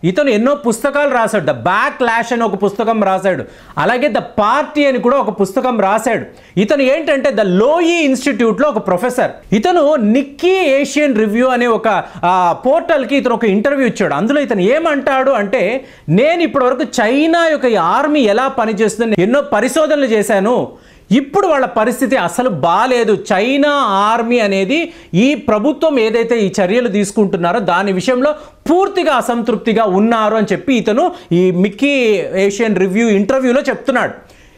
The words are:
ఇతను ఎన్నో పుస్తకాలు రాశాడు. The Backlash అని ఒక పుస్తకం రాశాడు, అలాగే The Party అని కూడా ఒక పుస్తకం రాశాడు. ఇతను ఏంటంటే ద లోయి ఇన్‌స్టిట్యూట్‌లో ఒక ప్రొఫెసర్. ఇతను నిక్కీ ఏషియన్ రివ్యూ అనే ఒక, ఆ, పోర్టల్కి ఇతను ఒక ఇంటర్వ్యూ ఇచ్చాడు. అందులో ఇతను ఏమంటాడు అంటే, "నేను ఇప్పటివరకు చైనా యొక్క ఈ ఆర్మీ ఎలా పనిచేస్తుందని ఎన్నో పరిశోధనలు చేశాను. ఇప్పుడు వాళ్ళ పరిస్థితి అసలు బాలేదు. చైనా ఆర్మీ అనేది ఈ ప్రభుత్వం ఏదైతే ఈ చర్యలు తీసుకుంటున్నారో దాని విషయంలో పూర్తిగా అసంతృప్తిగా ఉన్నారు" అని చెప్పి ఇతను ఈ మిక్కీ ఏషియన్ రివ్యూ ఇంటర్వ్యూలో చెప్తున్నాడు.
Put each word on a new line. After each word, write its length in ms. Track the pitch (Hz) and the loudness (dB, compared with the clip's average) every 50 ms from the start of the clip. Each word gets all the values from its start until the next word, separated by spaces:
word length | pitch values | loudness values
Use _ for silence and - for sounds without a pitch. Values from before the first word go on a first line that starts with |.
| - | -2
ఇతను 260 | 165 190 302 294 277 | -2 0 0 0 2
ఎన్నో 240 | 226 208 226 262 285 | 0 2 2 0 0
పుస్తకాలు 560 | 285 - 240 220 226 - 285 269 285 294 285 | 0 0 -2 -4 0 -2 -2 0 0 0 0
రాశాడు. 340 | 254 247 226 214 - 208 156 | 0 0 0 0 0 -2 -2
The 100 | 147 143 | -2 -4
Backlash 760 | 120 110 170 185 208 240 294 294 - 254 233 - 226 226 233 247 | -2 -2 -2 0 0 0 -2 -2 -2 -2 -2 0 -2 -2 -2 -2
అని 100 | 233 233 | -2 -2
ఒక 220 | 220 190 196 202 | -2 -2 0 -2
పుస్తకం 400 | 202 202 - 226 214 226 220 202 | -2 -2 -2 -2 0 0 0 0
రాశాడు, 400 | 190 190 190 175 196 180 143 110 - - - - - - - | 0 0 0 0 -2 -2 -2 -6 -10 -14 -20 -20 -14 -6 -4
అలాగే 300 | 151 185 233 254 254 294 | -2 0 0 0 0 0
The 120 | 214 196 | 0 -2
Party 680 | 160 - - - 208 208 240 285 302 285 - 294 294 277 | -4 -4 -4 -2 0 2 2 0 -2 -2 -2 0 2 2
అని 100 | 262 240 | 2 2
కూడా 180 | 190 240 - | 0 0 0
ఒక 240 | - 247 202 208 - | 2 0 -2 -2 -2
పుస్తకం 400 | 202 190 - 269 - 254 240 220 | -2 -2 -2 -2 -2 -2 0 0
రాశాడు. 460 | 196 190 202 226 - 254 233 175 120 - - - - - - 170 | 0 0 0 0 0 0 -2 -2 -4 -8 -16 -20 -20 -8 -2 -2
ఇతను 220 | 208 - 311 285 277 | 0 2 2 2 2
ఏంటంటే 480 | 254 269 330 320 311 302 269 262 294 | 2 2 0 0 0 -2 0 0 0
ద 100 | 233 202 | 0 0
లోయి 640 | 214 196 180 185 214 269 302 349 349 330 339 349 320 | 0 2 2 2 4 4 4 2 2 2 2 2 2
ఇన్‌స్టిట్యూట్‌లో 640 | 277 262 233 - 285 262 196 240 226 214 - 247 202 | 0 0 0 0 -2 0 2 0 0 2 2 0 0
ఒక 180 | 196 208 - | 0 -2 -2
ప్రొఫెసర్. 440 | - 180 175 233 247 - - 214 151 - - - - 185 | -2 -2 0 0 -2 -2 0 -2 -2 -4 -8 -6 -2 0
ఇతను 420 | 220 220 359 359 349 302 285 311 | 0 2 2 2 2 2 2 2
నిక్కీ 580 | 294 220 208 220 269 277 277 - - - 349 381 | 2 2 2 2 2 0 -2 -8 -2 0 0 2
ఏషియన్ 640 | 381 370 294 269 277 285 240 - 285 302 294 262 | 2 2 2 2 2 0 0 0 0 0 2 2
రివ్యూ 300 | 208 214 214 202 233 247 | 0 0 0 0 0 0
అనే 200 | 262 254 240 240 | 0 2 0 0
ఒక, 360 | 247 226 208 - 226 208 175 - - - 180 - | 0 0 0 0 0 0 0 -2 -6 -10 -4 0
ఆ, 320 | 175 180 185 180 175 160 - - | 0 2 2 2 2 0 0 0
పోర్టల్కి 500 | 254 277 339 349 - 330 285 262 214 277 | 0 0 0 2 0 0 0 0 0 -2
ఇతను 180 | 277 202 247 233 | 0 0 0 -2
ఒక 100 | 226 233 | 0 0
ఇంటర్వ్యూ 420 | 220 190 208 214 277 285 277 269 | 0 0 2 0 0 0 2 0
ఇచ్చాడు. 280 | 233 - - 202 160 143 | -2 0 0 -2 -2 0
అందులో 260 | 143 180 226 277 302 | -2 -2 0 0 0
ఇతను 200 | 285 214 233 196 | 0 0 -2 0
ఏమంటాడు 680 | 180 202 254 311 330 339 294 277 247 311 277 262 262 269 | 2 2 0 0 0 -2 -2 -2 -2 0 0 0 0 0
అంటే, 540 | 277 226 208 196 196 262 190 190 233 269 262 - - - - - | 0 0 -2 -2 -2 -2 -2 -2 -2 -6 -8 -12 -20 -18 -4 0
"నేను 340 | 151 190 254 302 339 349 339 | 2 2 2 2 2 0 0
ఇప్పటివరకు 400 | 285 - 277 254 247 262 254 302 | 0 0 0 0 0 0 -2 -4
చైనా 680 | - - - 226 214 247 277 302 330 330 339 339 330 | -4 -2 -2 0 0 2 2 2 2 2 2 2 0
యొక్క 160 | 311 269 233 | 0 0 0
ఈ 100 | 254 226 | 0 0
ఆర్మీ 460 | 196 165 170 190 240 285 311 294 302 | 2 0 0 0 0 0 0 2 2
ఎలా 280 | 262 208 202 226 262 269 | 2 2 2 2 0 -2
పనిచేస్తుందని 760 | 262 - 226 220 220 185 226 208 - - 233 226 214 185 175 | -2 -2 -2 -2 0 0 0 0 0 -2 -2 0 2 2 2
ఎన్నో 180 | 202 247 285 | 2 2 0
పరిశోధనలు 680 | 277 285 - 208 214 254 262 320 311 302 302 294 277 | 0 0 -2 0 0 0 0 0 0 0 0 0 0
చేశాను. 600 | 247 220 214 196 208 226 196 190 214 254 220 143 113 - - - - - - - _ 185 | 0 0 0 0 0 0 0 2 0 0 0 -2 -4 -8 -18 -20 -20 -20 -20 -4 _ 0
ఇప్పుడు 340 | 262 277 277 - 403 403 | 0 0 0 -2 0 2
వాళ్ళ 200 | 370 311 277 262 | 2 2 0 0
పరిస్థితి 500 | 220 - 233 220 240 233 247 277 226 269 | -2 0 -2 -2 -2 0 -2 -2 0 0
అసలు 320 | 254 180 170 175 - 247 254 | 0 -2 -2 -2 -2 -2 -2
బాలేదు. 760 | 196 147 131 170 170 190 233 254 254 240 233 208 214 - 190 - 208 | -2 0 0 0 2 2 2 0 0 0 2 2 0 0 0 -2 -2
చైనా 380 | 185 208 247 269 285 277 294 285 285 | 0 0 0 2 2 2 2 2 0
ఆర్మీ 580 | 269 220 196 190 202 208 226 233 226 226 240 247 | 0 0 0 0 0 0 0 0 0 0 0 0
అనేది 540 | 220 202 196 190 190 185 262 320 339 330 - - - - - | 0 0 0 0 0 0 0 -2 -2 -4 -10 -18 -18 -4 0
ఈ 200 | 170 226 269 294 | 2 2 2 0
ప్రభుత్వం 680 | 226 - - 214 214 208 294 302 262 - 320 294 254 | -2 -2 -2 -2 0 0 0 -2 0 0 0 2 2
ఏదైతే 400 | 220 220 214 240 233 226 240 233 | 0 0 0 0 0 0 0 0
ఈ 120 | 208 185 - - 196 | 0 -2 0 0 0
చర్యలు 260 | 180 208 240 247 233 | 0 0 0 0 0
తీసుకుంటున్నారో 720 | 190 208 202 190 - 233 208 190 165 180 170 170 180 240 | 0 -2 -2 -2 0 0 0 0 0 -2 -2 -2 -2 -2
దాని 320 | 208 185 175 175 196 202 190 | -2 0 0 0 0 -2 -2
విషయంలో 420 | 180 - - 254 247 262 294 302 302 - - - - - - | -2 -2 -2 0 0 0 -2 -2 -4 -10 -20 -20 -16 -2 0
పూర్తిగా 440 | 311 359 392 392 381 359 339 311 285 | 2 2 2 0 -2 -2 0 0 0
అసంతృప్తిగా 680 | 247 226 - 240 240 220 233 240 196 - 233 220 220 226 | 0 0 -2 -2 -2 -2 -2 -2 -2 -2 -2 0 0 0
ఉన్నారు" 500 | 208 180 190 208 233 233 226 214 208 214 | 2 2 2 2 2 2 2 0 0 0
అని 120 | 220 208 - 196 | 0 0 0 -2
చెప్పి 220 | 165 - - 269 | -4 -2 0 0
ఇతను 380 | 233 180 214 214 247 339 359 349 - - - 170 | 0 0 0 0 0 0 -2 -2 -6 -6 -2 0
ఈ 180 | 175 185 185 | 2 2 2
మిక్కీ 720 | 180 175 185 208 196 202 269 285 285 269 247 226 214 185 151 139 139 | 2 2 0 -2 -2 -2 -2 0 0 2 2 2 0 0 -2 -4 -2
ఏషియన్ 420 | 185 196 202 202 202 233 220 208 | 0 0 0 0 -2 -2 0 0
రివ్యూ 320 | 180 185 196 180 220 233 233 | 0 0 0 0 0 2 2
ఇంటర్వ్యూలో 520 | 208 196 208 196 254 262 262 254 240 277 | 2 2 0 0 0 0 2 2 2 2
చెప్తున్నాడు. 520 | 285 277 240 - - - 262 247 202 123 - - - - - - - - _ | 0 -2 -4 -4 -2 -2 0 0 0 -2 -6 -10 -20 -20 -20 -20 -20 -20 _